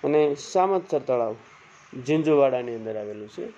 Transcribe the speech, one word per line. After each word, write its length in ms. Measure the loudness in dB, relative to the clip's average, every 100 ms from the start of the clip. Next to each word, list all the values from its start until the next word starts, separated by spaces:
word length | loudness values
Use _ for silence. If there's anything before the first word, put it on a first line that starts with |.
અને 300 | 2 4 2
સામતસર 640 | 0 -2 0 2 0 0 -4
તળાવ, 360 | 0 0 0 -6 -14 -20 -20 -20 -18 -12
ઝીંઝુવાડાની 720 | 0 0 4 4 4 2 -4
અંદર 220 | -8 -6 -8
આવેલું 320 | -8 -10 -14
છે. 200 | -12 -14